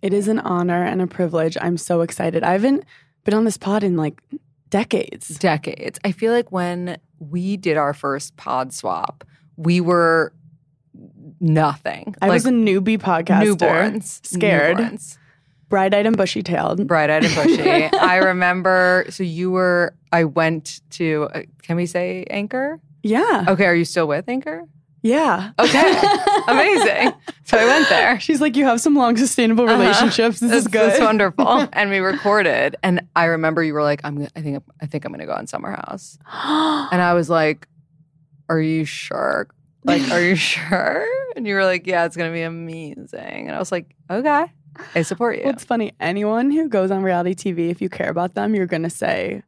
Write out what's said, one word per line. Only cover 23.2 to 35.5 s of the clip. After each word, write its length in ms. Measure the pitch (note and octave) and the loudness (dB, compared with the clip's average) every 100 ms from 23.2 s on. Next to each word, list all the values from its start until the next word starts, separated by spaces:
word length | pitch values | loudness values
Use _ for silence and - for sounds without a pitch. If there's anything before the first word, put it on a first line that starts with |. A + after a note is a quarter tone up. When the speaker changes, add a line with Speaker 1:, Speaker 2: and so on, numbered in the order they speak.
| A4 F#4 F3+ | 2 2 2
Speaker 2:
Okay, 160 | F#3+ | 2
are 100 | F#3+ | 4
you 120 | E3+ E3 | 4 2
still 200 | - D#3+ | 0 0
with 220 | D3 F#3 | -2 -2
Anchor? 360 | B3+ C#4+ D#4+ E4+ _ _ _ | -6 -6 -10 -14 _ _ _
Speaker 1:
Yeah. 480 | A3 C4 D#4 G3+ G3 - | 0 2 2 0 -4 0
Speaker 2:
Okay. 420 | A#3+ C4+ E4+ - G4 G4+ | 2 4 4 4 4 2
Speaker 1:
<laughs> 240 | G4+ G4+ - | 2 0 2
Speaker 2:
Amazing. 640 | B3+ E4 F#4+ G4+ - B3 - - - | 2 4 4 2 2 0 -2 -16 -20
So 140 | - A3+ | 0 2
I 60 | A3+ | 4
went 220 | C#4+ D4+ | 4 4
there. 320 | E3+ F3 A#3+ | 4 4 2
Speaker 1:
She's 200 | - D4+ | 0 2
like, 160 | D4+ A#3+ | 2 2
"You 80 | |
have 160 | C4+ A#3 | 2 2
some 140 | D#4+ | 4
long, 220 | C#4+ B3 A#3 | 4 4 2
sustainable 480 | C4 - A#3 A3+ A#3+ | 2 2 2 4 4
Speaker 2:
Uh-huh. 100 | G#3+ | 6
Speaker 1:
relationships. 600 | F#3+ G3+ A#3 - A3+ A3 | 6 6 4 4 0 2
This 100 | A#3+ | 2
is 140 | A3+ A#3 | 2 2
Speaker 2:
It's, 0 | |
it's 60 | G#3+ A3 C#4 | 2 4 4
Speaker 1:
good." 40 | |
Speaker 2:
wonderful. 680 | A3+ A3 G3 - C4+ B3 C#4+ | 4 4 2 2 2 2 0
Speaker 1:
<laughs> 40 | |
Speaker 2:
And 180 | - G3+ | -2 0
we 80 | G3 | 0
recorded. 760 | F#3+ F#3+ G3+ G#3 F3+ A#2+ C3 - | 0 -2 2 2 2 2 0 0
And 240 | - F3+ - - | 0 0 0 0
I 80 | |
remember 380 | E3+ E3 D#3+ D#3+ | 2 2 0 0
you 120 | D#3+ | 0
were 80 | D3 | 0
like, 180 | D3 C#3+ | 0 0
"I'm, 240 | D3 D3 C#3+ | -4 -8 -8
I 60 | - | -8
think, 200 | D3+ C#3 - _ | -8 -8 -10 _
I 60 | D3+ | -10
think 180 | D3+ | -8
I'm 80 | C#3+ | -10
gonna 140 | D2+ D#2 | -12 -8
go 60 | |
on 120 | - | -8
Summer 260 | - | -8